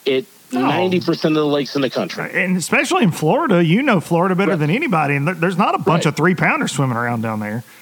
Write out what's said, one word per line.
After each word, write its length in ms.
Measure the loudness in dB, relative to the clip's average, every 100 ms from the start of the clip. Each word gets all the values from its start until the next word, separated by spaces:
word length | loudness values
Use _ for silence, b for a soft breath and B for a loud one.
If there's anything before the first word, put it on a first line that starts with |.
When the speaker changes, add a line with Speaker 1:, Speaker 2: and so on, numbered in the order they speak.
| -2
Speaker 1:
at 180 | -2 -4 -12 -8
Speaker 2:
Oh. 80 | -2
Speaker 1:
ninety 400 | 0 0 0 0
percent 360 | 0 -2 0 0
of 40 |
the 60 | 0
lakes 280 | -2 -2
in 80 | -2
the 80 | -2
country. 400 | -2 -6 -6 -6
Speaker 2:
And 240 | -4 0 -2
especially 460 | 0 -2 0 2
in 80 | 2
Florida, 540 | 2 2 2 2 2
you 180 | 4 2
know 160 | 2 0
Florida 360 | 2 0 2 0
better 160 | 0
Speaker 1:
Right. 80 | 0
Speaker 2:
than 100 | 0
anybody, 460 | -2 0 0 0 0
and 100 | -2
th-, 120 | -2
there's 200 | -2 0
not 160 | 0
a 40 | 0
bunch 260 | 0 2
Speaker 1:
Right. 20 | 2
Speaker 2:
of 100 | 2
three 200 | 2 2
pounders 340 | 2 0 -2
swimming 260 | -2 -2 0
around 260 | -2 -2
down 180 | -4 -4
there. 240 | -4 -8 B B